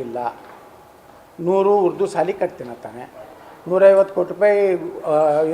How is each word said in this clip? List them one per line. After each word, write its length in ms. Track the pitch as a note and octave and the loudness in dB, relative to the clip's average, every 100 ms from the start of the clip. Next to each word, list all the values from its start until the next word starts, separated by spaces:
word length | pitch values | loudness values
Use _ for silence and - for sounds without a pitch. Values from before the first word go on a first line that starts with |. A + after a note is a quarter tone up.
| A#2+ | -8
ಇಲ್ಲ. 120 | A#2+ A#2+ - - - - - - - - - - - | -8 -8 -10 -16 -20 -20 -20 -20 -20 -20 -20 -20 -6
ನೂರು 340 | E3+ F#3+ G3 G#3 | 0 2 2 2
ಉರ್ದು 320 | F3+ D3+ G3 | 2 0 -4
ಶಾಲಿ 260 | E3+ E3 | -2 -4
ಕಟ್ತೀನಿ 360 | G3+ F3+ - B2 | -2 -6 -8 -16
ಅಂತಾನೆ, 340 | A#2 - A#2+ C3+ - - - - - E3+ | -16 -16 -16 -18 -20 -20 -20 -20 -16 -4
ನೂರೈವತ್ತು 480 | F#3 G3 G3 G3 F#3+ | 4 6 6 4 0
ಕೋಟಿ 180 | F3+ | -4
ರೂಪಾಯಿ, 280 | F3 G#3 G3+ G3 F3 E3+ - | 0 2 2 2 0 -6 -8
ಆ, 400 | E3 D3+ D#3 D3+ D#3+ | -2 0 2 0 0